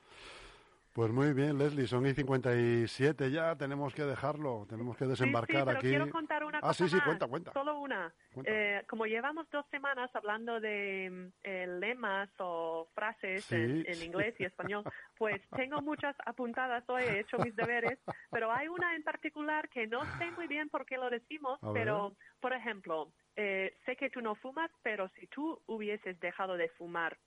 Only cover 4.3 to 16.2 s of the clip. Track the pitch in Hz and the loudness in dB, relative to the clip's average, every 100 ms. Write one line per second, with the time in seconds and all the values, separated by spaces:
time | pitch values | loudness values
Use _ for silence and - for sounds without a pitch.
4.3 | 151 147 113 101 113 123 117 135 120 131 | 0 -2 -2 -4 -6 -4 0 0 4 4
5.3 | 117 113 139 131 123 127 294 311 320 311 | 4 4 4 4 4 4 4 2 -2 0
6.3 | 302 302 302 151 160 175 180 - 165 127 | -2 0 0 2 4 4 4 4 2 0
7.3 | 151 175 - 294 294 277 208 165 - _ | -2 -4 -2 -2 -2 -2 -4 -4 -10 _
8.3 | 131 165 214 208 202 - 220 220 226 277 | -6 -2 0 2 0 -2 -4 -2 0 -2
9.3 | 311 311 285 - 285 277 262 247 226 208 | -4 -6 -6 -6 -4 -2 -2 -2 -4 -2
10.3 | 220 233 226 214 208 202 190 185 185 180 | -2 -2 -2 -2 -2 -2 -2 -4 -8 -12
11.3 | - 202 185 180 180 208 247 214 196 202 | -12 -6 -4 -4 -2 -2 -2 0 0 -2
12.3 | - 180 170 165 165 165 - 214 220 196 | -4 -4 -2 -2 -2 -6 -4 -4 -2 -4
13.3 | 190 - 113 117 156 170 170 170 185 214 | -4 0 0 2 0 -2 -6 -4 0 -2
14.3 | 226 180 - 180 208 208 - - _ 220 | -2 -6 -4 -4 -4 -4 -10 -16 _ -2
15.3 | 196 - - 262 294 294 294 285 - | -2 -4 -4 -2 -2 -2 -2 -2 -2